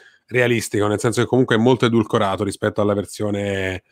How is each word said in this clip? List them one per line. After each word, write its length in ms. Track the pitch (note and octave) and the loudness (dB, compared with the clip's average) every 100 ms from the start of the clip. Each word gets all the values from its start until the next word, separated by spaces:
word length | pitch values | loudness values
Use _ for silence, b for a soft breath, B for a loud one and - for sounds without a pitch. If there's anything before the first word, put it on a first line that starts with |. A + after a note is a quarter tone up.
| b b _ | b b _
realistico, 640 | B2 A#2+ A#2 - A2 G#2 | 0 2 0 -2 -2 0
nel 120 | G#2 | 0
senso 220 | A#2+ A2 | 0 0
che 60 | A2+ | 0
comunque 280 | B2 B2 A2+ | 2 2 4
è 40 | |
molto 260 | B2 B2 B2 | 4 4 2
edulcorato 580 | A#2 G#2+ A#2 G2 F#2+ | 2 0 0 0 -2
rispetto 380 | G2+ - G#2+ G#2+ | -4 -2 -4 0
alla 120 | G2+ G2+ | 0 0
versione 880 | F#2 - G#2 G2+ G2+ G2 F#2+ F#2+ - | -4 -6 -4 -2 -4 -4 -4 -8 -12